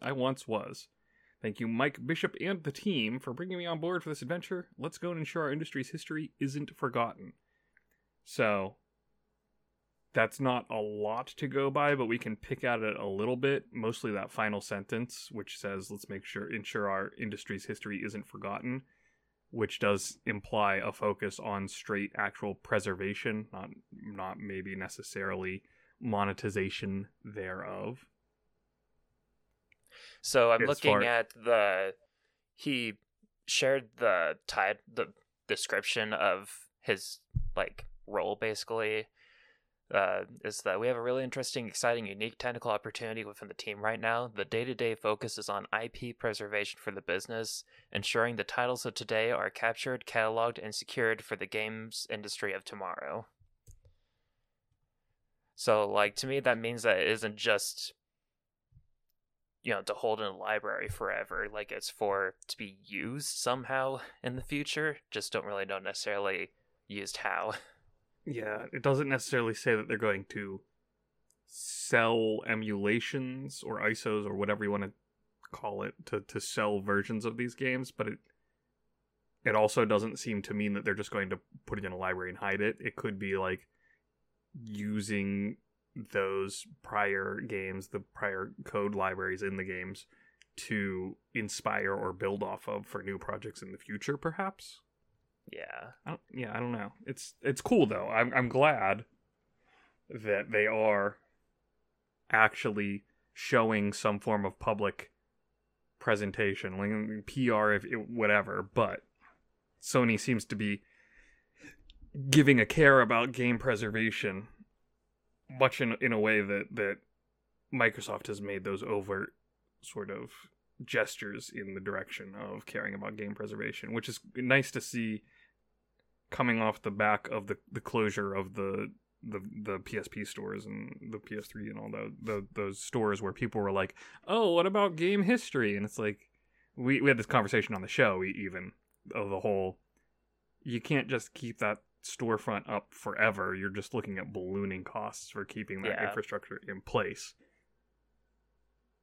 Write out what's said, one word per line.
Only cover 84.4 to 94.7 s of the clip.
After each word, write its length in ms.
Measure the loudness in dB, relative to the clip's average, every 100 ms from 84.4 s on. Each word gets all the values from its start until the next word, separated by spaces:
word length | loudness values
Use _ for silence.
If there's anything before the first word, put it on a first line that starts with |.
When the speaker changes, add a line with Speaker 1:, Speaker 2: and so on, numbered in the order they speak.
| _
Speaker 1:
using 1040 | -14 -10 -6 -2 -2 -2 -2 0 0 -2 -6 _ _ _ -14 -4
those 520 | 0 0 0 -2 -6 -14 -18
prior 560 | -4 0 2 0 -2 -4
games, 480 | -4 -4 -4 -6 -6
the 160 | -8 -8
prior 380 | -4 -2 -2 -6 -8
code 300 | -6 -2 0
libraries 480 | 0 0 0 -4 -2
in 140 | -4 -4
the 80 |
games, 420 | -6 -6 -8 -12 -16 _ _ _ _ -12
to 580 | -4 -2 0 -2 -6 -10 _
inspire 580 | -6 -4 -4 -2 0 0
or 200 | 0 -2
build 320 | -2 -2 0
off 240 | -2 -4 -4
of 180 | -6 -6
for 160 | -8
new 160 | -6 -6
projects 440 | -6 -6 -8 -12
in 100 | -14
the 60 | -14
future, 380 | -10 -8 -4 -2
perhaps? 640 | -2 -2 -4 -6 -16